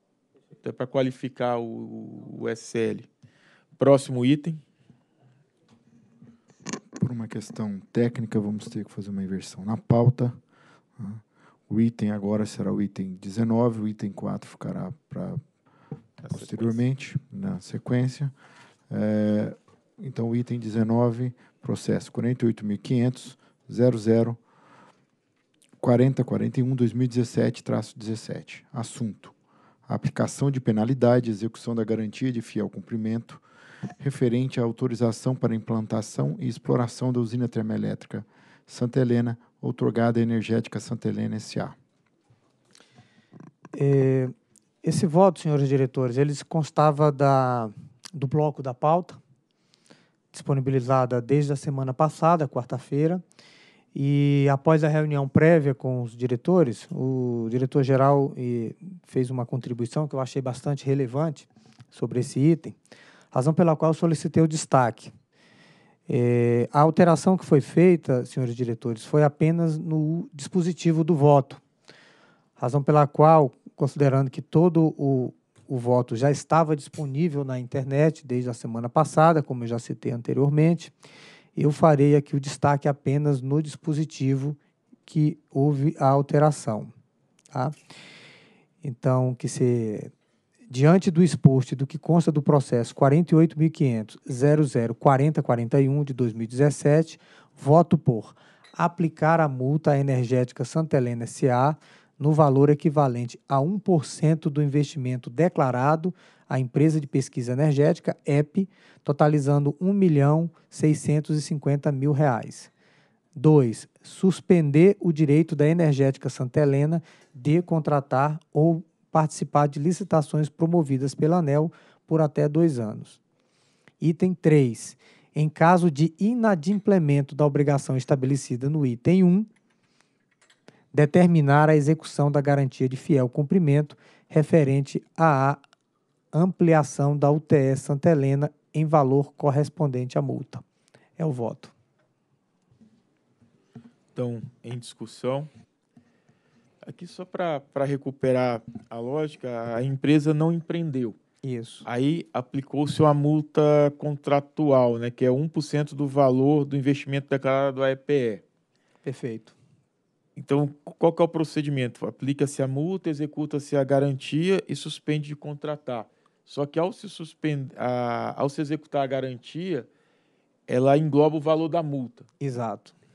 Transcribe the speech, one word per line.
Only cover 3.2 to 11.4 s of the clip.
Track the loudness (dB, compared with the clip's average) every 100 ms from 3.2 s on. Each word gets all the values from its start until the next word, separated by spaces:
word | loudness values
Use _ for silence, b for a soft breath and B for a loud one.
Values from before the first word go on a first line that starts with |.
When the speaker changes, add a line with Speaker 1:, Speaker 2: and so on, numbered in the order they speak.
| b b b b b 0
Speaker 1:
Próximo | 4 4 2 -2
item. | 0 0 -2 -10 -12 _ _ _ _ _ _ _ _ _ _ _ _ _ _ _ -20 _ _ _ -14 -14 -14 -6
Speaker 2:
Por | -4
uma | -4 -10
questão | -10 -12 -10 -8 -10 -6
técnica, | -2 -2 -2 -4 -4
vamos | -4 -6 -10
ter | -12
que | -12
fazer | -12 -10
uma | -8
inversão | -6 -8 -10 -12
na | -8 -6
pauta, | -2 2 2 0 -2 -6 b b b b _ -16
né? | -14 -14 -20 b